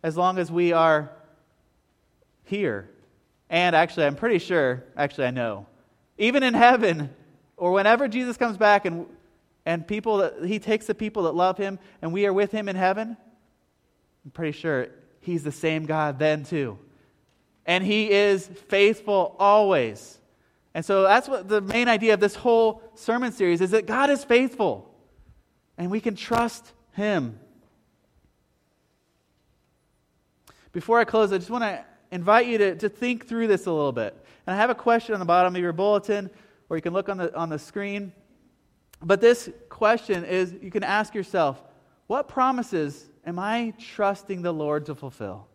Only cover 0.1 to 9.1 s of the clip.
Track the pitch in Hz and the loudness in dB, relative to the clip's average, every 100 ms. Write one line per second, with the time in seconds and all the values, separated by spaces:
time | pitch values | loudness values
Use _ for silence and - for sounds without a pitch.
0.1 | 160 180 185 170 165 175 165 165 156 139 | 0 0 0 -2 0 2 4 4 4 0
1.1 | - - _ _ _ _ _ _ _ _ | -14 -20 _ _ _ _ _ _ _ _
2.1 | _ _ _ _ 202 180 101 95 _ _ | _ _ _ _ -4 -2 -4 -10 _ _
3.1 | _ _ _ _ 160 180 160 170 - 147 | _ _ _ _ 0 2 2 2 0 -2
4.1 | 143 233 196 - 175 131 127 - - 147 | 0 -2 -2 0 0 0 -2 -10 -6 -6
5.1 | - 127 127 117 101 101 _ _ _ _ | -2 -4 -2 -6 -6 -14 _ _ _ _
6.1 | - 214 277 262 226 240 247 214 160 143 | -2 0 2 0 4 6 6 2 0 -6
7.1 | - _ _ _ - 180 190 202 240 277 | -12 _ _ _ -6 0 2 4 2 2
8.1 | 226 247 233 240 190 214 202 190 170 - | -4 -6 -4 -4 2 4 4 2 -6 -12